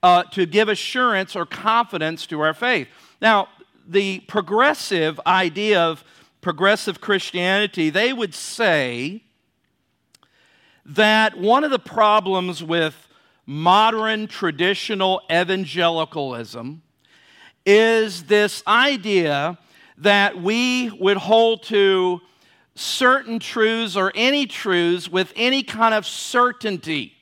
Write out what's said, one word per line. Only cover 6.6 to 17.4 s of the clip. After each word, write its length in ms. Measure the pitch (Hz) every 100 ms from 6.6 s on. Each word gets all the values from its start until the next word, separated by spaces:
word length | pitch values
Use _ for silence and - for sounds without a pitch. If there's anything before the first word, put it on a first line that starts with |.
| 190 208 - 175
Christianity, 880 | - 196 - 180 180 196 208 - 156
they 240 | 170 240
would 200 | 254 208
say 920 | - - - 220 156 127 120 139 208 _ _ _ _ _ _ _ _ _ _ _ _ _ _ _ _ -
that 460 | 147 214 214 220 196
one 280 | 196 254
of 60 | 302
the 80 | 254
problems 840 | - 226 214 214 190 190 180 156
with 320 | 160 170 156 - _ _ _ _
modern 800 | - 143 170 196 220 226 220 214 214
traditional 960 | - 180 147 180 196 - 202 190 190 -
evangelicalism 1500 | 165 180 185 170 156 170 165 156 - 139 120 110 120 120 160 _ _ _ _ _ _